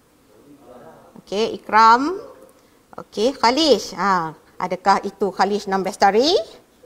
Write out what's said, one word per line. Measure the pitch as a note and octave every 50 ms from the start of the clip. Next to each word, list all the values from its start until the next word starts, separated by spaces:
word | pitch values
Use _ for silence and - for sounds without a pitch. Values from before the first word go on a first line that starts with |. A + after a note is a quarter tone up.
| _ _ _ _ _ _ _ _ _ - - _ _ - - - - - - - - - - - -
Okey, | - F#3 G3+ A3+ - -
Ikram. | - - - G3+ G#3+ A3+ A3 A#3 B3 C#4 D#4+ F#4+ G4+ - - - - - - _ _ _ _ _ _ _ _ - -
Okey, | - _ - - G#3 C4
Khalish. | C4+ - - A3+ B3+ D4 E4 D4+ A3+ G3 - - G3+
Ha, | E3+ F#3 G3+ F#3+ F3 D#3+ D#3+ D3 - _ _ _ -
adakah | F#3 F3 F#3 F3+ - G3 F#3+ G3 -
itu | G3+ - - G#3+ F#3+
Khalish | F#3+ - F#3+ G3 G#3 G3+ - F#3+
Nam | F#3+ F#3+
Bestari? | F#3 - - - G#3 G3 F#3+ A3 C4+ D#4 F#4 D5+ E5 - - - _ _ _ _ _